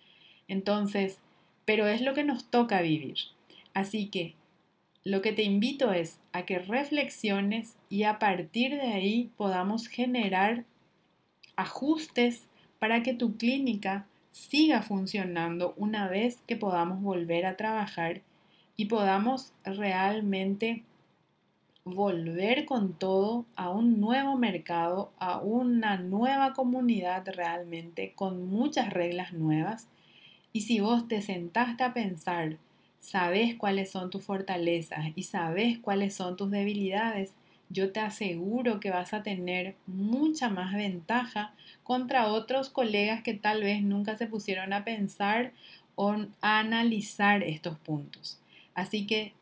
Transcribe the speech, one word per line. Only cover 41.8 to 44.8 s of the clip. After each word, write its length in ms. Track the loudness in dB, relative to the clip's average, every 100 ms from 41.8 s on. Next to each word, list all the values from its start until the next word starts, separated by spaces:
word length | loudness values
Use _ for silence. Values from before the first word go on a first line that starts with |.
contra 440 | -4 -2 2 2 2
otros 420 | 0 0 -2 0
colegas 540 | 0 2 2 2 0
que 100 | -4
tal 300 | -2 0 2
vez 200 | 2 2
nunca 340 | 2 0 -2 -2
se 100 | -4
pusieron 460 | -4 -4 -4 -2
a 120 | -4